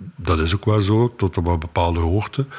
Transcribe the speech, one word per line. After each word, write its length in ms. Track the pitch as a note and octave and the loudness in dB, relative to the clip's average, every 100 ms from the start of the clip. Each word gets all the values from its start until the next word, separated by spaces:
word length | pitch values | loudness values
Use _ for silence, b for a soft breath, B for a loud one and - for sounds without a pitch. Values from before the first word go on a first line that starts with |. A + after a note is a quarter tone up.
| - - | -14 -8
dat 240 | - D#2+ | -2 0
is 160 | D#2+ G2 | 2 0
ook 100 | A2+ | 2
wel 160 | G#2+ | 2
zo, 320 | G2 A2 A#2+ - | 4 2 2 0
tot 200 | F#2+ F2+ | -2 0
op 100 | E2+ | 0
een 120 | E2+ | -2
bepaalde 400 | E2 - F2 E2 | -2 -2 0 0
hoogte. 460 | E2 G2 - - C#3 | 0 0 -2 -4 -6